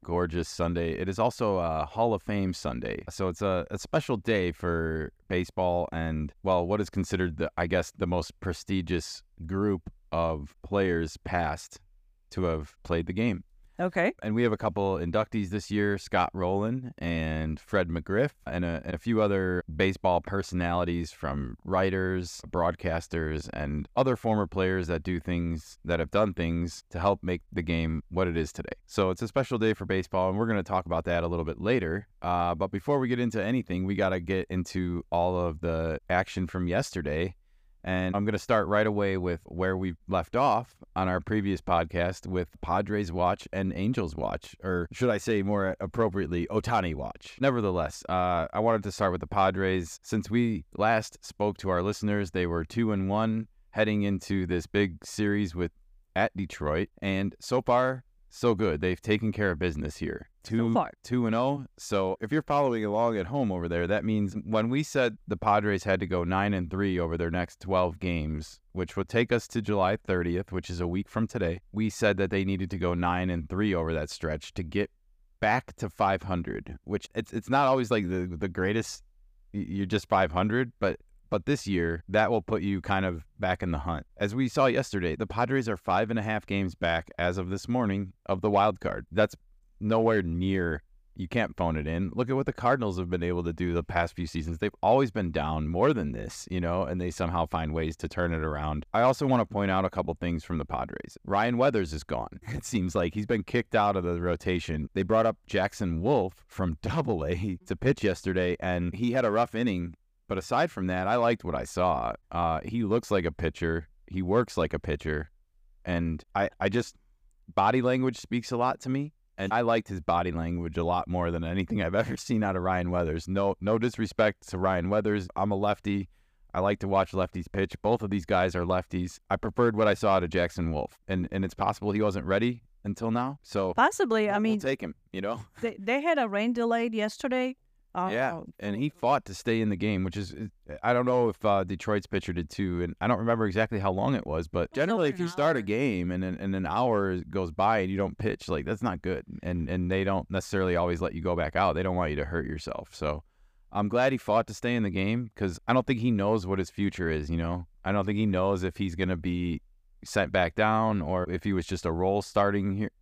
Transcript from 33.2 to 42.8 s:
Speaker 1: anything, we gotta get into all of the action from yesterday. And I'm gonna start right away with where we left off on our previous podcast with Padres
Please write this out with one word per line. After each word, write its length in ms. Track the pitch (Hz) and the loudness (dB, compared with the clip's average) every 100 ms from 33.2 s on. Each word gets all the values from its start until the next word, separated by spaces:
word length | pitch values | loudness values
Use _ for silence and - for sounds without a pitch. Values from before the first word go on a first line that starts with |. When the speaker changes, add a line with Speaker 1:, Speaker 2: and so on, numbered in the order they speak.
| 120 107 | 0 0
Speaker 1:
anything, 440 | 98 127 - 90 92 | 0 -2 -2 -2 0
we 80 | |
gotta 260 | 101 95 92 | 2 2 0
get 260 | 87 95 - | 0 -2 -2
into 560 | 92 87 92 90 87 - | -2 -2 -2 -2 -2 -2
all 300 | 87 90 90 | 0 2 2
of 220 | 87 78 | -2 -2
the 360 | 87 82 82 78 - | -2 -2 -2 -4 0
action 360 | 90 95 - 90 | 0 0 -2 -4
from 220 | 92 87 | -2 0
yesterday. 680 | 95 139 92 73 76 92 - _ _ _ _ | 0 -2 -4 -4 -2 -2 -6 _ _ _ _
And 320 | 90 92 92 | -4 -2 0
I'm 120 | 101 104 | 0 0
gonna 120 | 104 | -2
start 300 | - 113 90 | 2 2 4
right 180 | 104 107 | 4 4
away 300 | 104 101 95 | 2 0 0
with 240 | 90 85 | -2 -4
where 300 | - 85 92 | -6 -2 0
we 200 | 92 92 85 - | 0 -2 -6 -2
left 300 | 92 80 117 | -2 0 2
off 400 | 139 110 123 - - - | 2 2 -2 -14 -8 -2
on 120 | 92 | 0
our 100 | 90 | 0
previous 440 | - 107 98 92 | 0 0 0 -2
podcast 640 | - 85 82 87 87 92 - | 2 2 2 0 -2 -2 -4
with 240 | 90 85 - | -4 -4 -6
Padres 500 | - 90 | -2 0